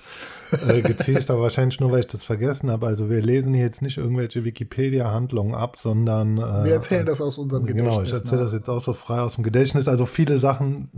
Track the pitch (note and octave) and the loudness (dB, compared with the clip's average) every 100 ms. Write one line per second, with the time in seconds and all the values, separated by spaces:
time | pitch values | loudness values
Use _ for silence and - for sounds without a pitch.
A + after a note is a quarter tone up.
0 | - - - - - D#3+ B2 A#2 A#2 A2+ | -18 -16 -16 -16 -4 -2 2 2 2 0
1 | - C3+ C3+ B2 A#2 - B2+ - C3 B2+ | 2 0 2 2 2 2 0 2 2 2
2 | A#2+ A2+ - G#2+ B2 C#3 - A2 A#2 G#2+ | 0 -6 -6 -2 -2 -2 -2 -2 0 0
3 | G#2+ A2+ A2 B2+ C3 C3 B2 - C#3 C3+ | 0 0 2 2 2 2 0 -2 -6 -4
4 | B2 B2 A#2 A#2+ A#2 A2+ A2 - C3+ C3 | -2 -2 -2 -4 -6 -6 -8 -2 0 0
5 | A#2 A2 B2+ A#2 G#2 A#2 A#2 - A#2 A2 | 0 0 0 0 -2 -2 -6 -4 0 2
6 | A2+ A2 G#2+ A2 A2+ G2+ D3+ D#3+ - F#3 | 2 2 2 0 0 0 2 2 2 0
7 | E3 C#3+ C#3+ C#3 C#3 C3 A#2 G#2 A#2+ A2 | 0 -2 -2 -4 -4 -2 0 0 2 2
8 | F#2 A#2+ - B2+ A#2+ G#2+ G#2+ B2 B2+ A#2+ | 0 -4 -2 -2 0 -4 -4 -4 -4 -6
9 | - A#2+ A#2+ - A2+ A#2 C#3 C#3+ C#3 B2+ | -4 -2 -2 -2 0 4 4 2 2 2
10 | B2 - D#3 C#3+ C#3 C3 C#3 C#3+ C3+ | 0 2 2 4 2 2 -2 -4 -8